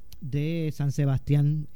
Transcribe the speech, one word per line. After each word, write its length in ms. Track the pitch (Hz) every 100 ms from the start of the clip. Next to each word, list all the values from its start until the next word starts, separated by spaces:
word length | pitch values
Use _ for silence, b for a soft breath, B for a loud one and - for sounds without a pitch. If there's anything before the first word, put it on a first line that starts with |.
| - -
de 500 | 143 143 151 165 156
San 180 | - 143
Sebastián, 720 | 139 139 131 - 147 147 151 151